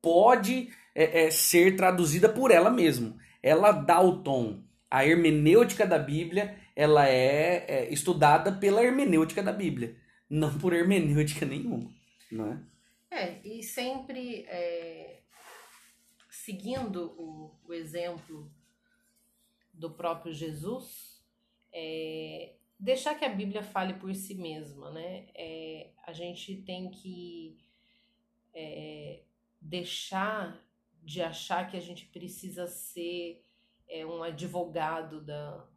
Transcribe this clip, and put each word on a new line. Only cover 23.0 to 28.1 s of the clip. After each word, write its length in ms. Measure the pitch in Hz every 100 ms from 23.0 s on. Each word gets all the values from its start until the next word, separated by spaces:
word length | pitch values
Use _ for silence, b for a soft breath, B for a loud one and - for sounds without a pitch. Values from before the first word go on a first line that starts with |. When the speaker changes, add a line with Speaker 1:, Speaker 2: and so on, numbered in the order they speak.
| 302
Speaker 2:
que 100 | 302
a 40 | 285
Bíblia 340 | 196 202 208
fale 320 | 196 196 190
por 200 | 185 190
si 200 | 190 -
mesma, 560 | 190 170 156 151 139 143
né? 360 | 160 170 185 190
É, 560 | - 165 160 160 156 - _ -
a 60 |
gente 440 | 160 175 175 - 190
tem 340 | - 180 185
que, 680 | - 190 180 175 170 160 156 _ _ _ _ _